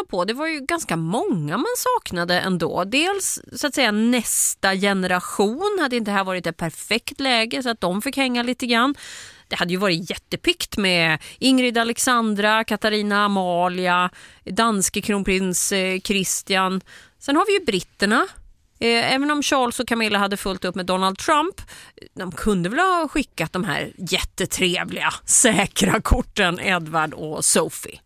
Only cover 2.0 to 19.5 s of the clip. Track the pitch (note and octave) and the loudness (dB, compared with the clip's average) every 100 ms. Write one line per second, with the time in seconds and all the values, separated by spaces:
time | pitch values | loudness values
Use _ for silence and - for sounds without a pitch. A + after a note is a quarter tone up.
2 | - F3+ F3 F3+ F#3+ F3+ E3 - F#3+ C4 | -2 -4 0 0 0 -2 -2 -2 0 0
3 | E4+ G4+ F#4 - - B3+ D4 D4+ A#3+ G#3 | 0 -2 -4 -6 -10 -6 -4 0 2 2
4 | A3+ B3 G#3+ - - - G3 F#3+ G3+ G3 | 2 2 0 -2 -2 0 0 0 0 0
5 | F#3 F3+ - - G#3 B3 G4+ G4+ D4 B3 | 0 0 -2 0 0 0 -2 0 0 -2
6 | G3+ G3+ F#3+ F#3 E3+ E3 E3+ - - A3 | -2 -2 -2 -2 -4 -4 -6 -8 -4 -4
7 | - - C4+ A#3+ A3+ C#4 B3 A3+ F3+ F#3 | -4 -4 0 2 0 -2 -4 -2 0 0
8 | C4+ C4+ C4 A#3+ A#3+ B3 B3 A#3 B3+ C#4+ | -2 -2 0 0 0 -2 2 2 2 0
9 | - - - - _ - F3+ F#3 G3+ E3+ | -8 -16 -18 -20 _ -4 -2 2 2 0
10 | F3 - - - - F4 - - F#3+ F3 | -2 -10 -8 -4 -2 -2 -4 0 2 4
11 | E3 D#3 - - B3+ C4 B3+ A#3 A#3 A#3 | 4 0 -4 0 4 4 4 2 0 0
12 | - A#3+ A3+ G3+ G#3+ A3 A3 G#3+ A3 G#3+ | 2 2 2 2 2 2 0 0 0 0
13 | G#3 G3+ G#3 G3 F3+ F3 F3+ F3+ F3+ F3+ | 0 2 2 2 0 2 2 0 0 2
14 | F3+ - - - - F#3 A#3 G#3 F3+ G#3 | 0 -4 -20 -18 -6 0 2 2 0 -2
15 | G3 G3+ G3 F#3+ F#3+ F3+ - G3+ F#3 F#3 | 0 0 2 0 0 0 0 0 0 -2
16 | - G3 F#3 - - F#3+ F#3+ F#3+ - - | -2 -2 0 -4 -2 0 0 -2 -6 -20
17 | - _ - C#4+ G#4 G4+ E4+ F#3+ - _ | -20 _ 0 2 4 2 2 -2 -4 _
18 | G3 A#3 F#4 - - _ _ _ A#3 A#3 | 0 2 0 -6 -20 _ _ _ 0 2
19 | A#3+ C4 C#4+ D4 C#4 | 2 2 2 0 2